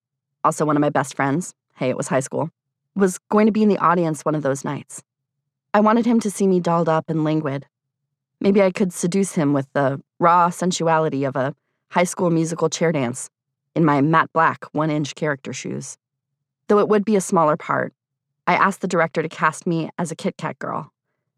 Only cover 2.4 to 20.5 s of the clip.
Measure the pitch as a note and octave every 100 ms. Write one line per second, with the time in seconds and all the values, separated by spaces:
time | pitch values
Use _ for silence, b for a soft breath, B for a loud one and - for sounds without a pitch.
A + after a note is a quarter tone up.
2.4 | D#3 - _ _ _ G3 G3 F3+ - G#3
3.4 | A3 G#3+ G#3+ F#3 E3 F3 E3+ D3+ D#3+ D3+
4.4 | C#3 C3+ D3 C#3 - - - _ _ _
5.4 | _ _ _ G#3+ G#3 A#3 A#3 A3+ G#3 -
6.4 | G3 F3+ E3+ E3+ E3 D#3+ D#3 D#3+ D3+ D#3
7.4 | D3+ C#3 - _ _ _ _ _ _ -
8.4 | G3 G3+ F#3+ - F#3 - F3+ G3 G3 -
9.4 | C#3+ C#3+ C3+ C#3+ C3+ C#3 - - F3 F3
10.4 | F3 - F3+ - E3 D#3+ D#3 C#3 C#3 C3+
11.4 | C3 - _ _ _ F3+ F3+ - F3+ E3
12.4 | D#3+ E3 D#3+ - E3 D3+ A#2+ B2+ - _
13.4 | _ _ _ D#3 E3 C#3+ D3 D#3+ - D#3+
14.4 | D#3 C3 - D3 D#3 D3+ C#3 - D#3 C#3
15.4 | - B2 C#3+ C3 C#3 - _ _ _ _
16.4 | _ _ - G#3 E3 G#3+ G3+ G3+ - F3+
17.4 | D#3 D#3 - C3+ A#2+ - _ _ _ _
18.4 | - F3+ F#3 F#3+ F#3+ F3 E3 - D#3+ -
19.4 | D#3+ - F#3 E3 D#3 - C#3 E3 F#3 -
20.4 | D3+